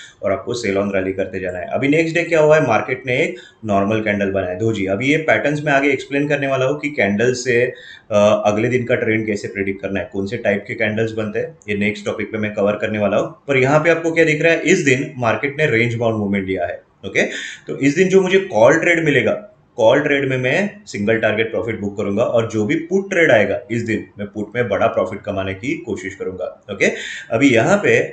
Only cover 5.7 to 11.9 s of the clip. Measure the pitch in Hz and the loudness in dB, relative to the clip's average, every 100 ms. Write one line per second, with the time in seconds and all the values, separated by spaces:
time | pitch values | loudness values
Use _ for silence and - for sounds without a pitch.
5.7 | 139 143 135 - 139 147 139 139 135 131 | 2 2 -2 -2 -4 0 -2 0 0 0
6.7 | 147 147 131 101 101 123 127 131 120 127 | -2 -6 -2 0 2 0 0 0 2 0
7.7 | - - - - 104 104 107 104 104 120 | -4 -18 -20 -2 4 4 4 2 0 0
8.7 | 123 120 123 110 110 107 104 110 101 98 | 0 0 0 0 -2 -2 -4 -6 -6 -6
9.7 | 95 - 95 87 98 98 120 107 101 - | -4 -6 -6 -6 -6 -6 -4 -2 -2 -4
10.7 | 113 107 107 113 110 104 110 - - 104 | -4 -2 0 -2 -2 -6 -4 -6 -10 -8
11.7 | 101 104 | -4 -2